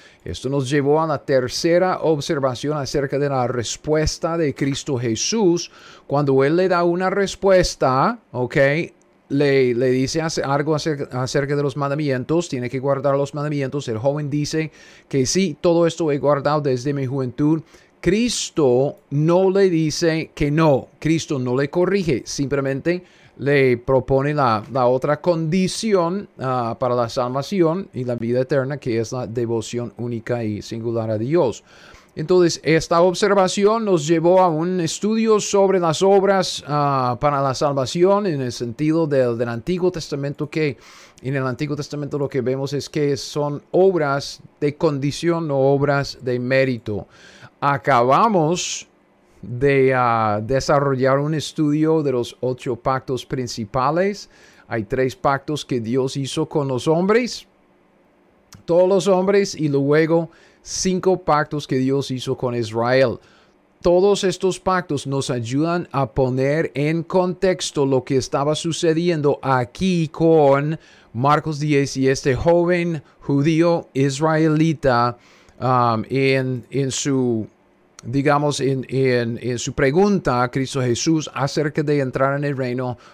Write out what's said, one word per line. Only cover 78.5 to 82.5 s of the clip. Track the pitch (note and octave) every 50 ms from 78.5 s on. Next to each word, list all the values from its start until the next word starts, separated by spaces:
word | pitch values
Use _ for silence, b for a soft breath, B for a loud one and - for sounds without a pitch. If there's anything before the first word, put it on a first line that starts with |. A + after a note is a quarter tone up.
| C#3 -
en, | C3+ C3+ C3+ C3 A#2 -
en, | A#2+ C3+ C3+ C3 B2 A#2+ A#2+ A#2 A#2 A2+
en | - A#2+ B2 A2+
su | - C#3+ B2
pregunta | - C#3+ C3+ C#3+ F3+ G3+ G#3 G3+ F3 - D#3 B2 B2
a | B2 A#2+
Cristo | - D3 C3+ - - C#3
Jesús | B2+ B2 A#2 - - D#3+ E3 D#3 D3 - -
acerca | - C3+ C#3+ - E3 D3 D3+ - D#3+ D3+
de | D3 D3 C#3+
entrar | C3+ B2+ A#2 C3 C3 C#3 C#3 C#3+
en | D3
el | C#3+